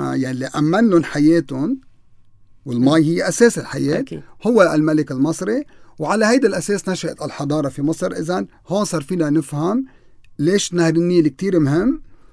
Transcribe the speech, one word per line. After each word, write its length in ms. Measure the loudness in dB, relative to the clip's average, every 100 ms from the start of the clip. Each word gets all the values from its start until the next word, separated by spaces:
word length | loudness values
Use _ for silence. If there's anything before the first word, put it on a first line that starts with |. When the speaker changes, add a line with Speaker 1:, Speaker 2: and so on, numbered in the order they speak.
| -2
Speaker 1:
ال-، 60 | -2
Speaker 2:
يعني 140 | -4
اللي 120 | -4 -6
أمنهم 580 | -2 0 2 4 4
حياتهم، 760 | 2 2 4 4 0 -4 -4 -4 -10 -20 _ -20 -20 -20 -20 -18
والمي 360 | -8 0 2 4
هي 280 | 2 0 -2
أساس 300 | 4 4 2
الحياة، 400 | -6 -4 -2 -2
Speaker 1:
أكيد. 240 | -4 -10 -16 -6 2
Speaker 2:
هو 160 | 4 4
الملك 380 | 4 2 0 -2
المصري، 520 | -2 -2 -2 -4 -4 -6 -14 -20 -8
وعلى 260 | -4 0
هيدا 240 | 2 4 2
الأساس 400 | 0 -4 -4 -4
نشأت 340 | -6 -6 -8
الحضارة 460 | -8 -6 -4 -2 -2
في 140 | -2
مصر. 300 | -2 -2 -4
إذن 340 | -4 -4 -4 -6 _ -4
هون 180 | -2
صار 180 | -2 -4
فينا 280 | -4 -2 0
نفهم 540 | 0 -2 -4 -2 -2 -4 -12 -20 -20 -18 -4
ليش 360 | 0 0 0
نهر 200 | 0 2
النيل 340 | 2 2 2 2
كتير 300 | 0 0 2
مهم، 440 | 2 2 0 -2 -8 -20 -20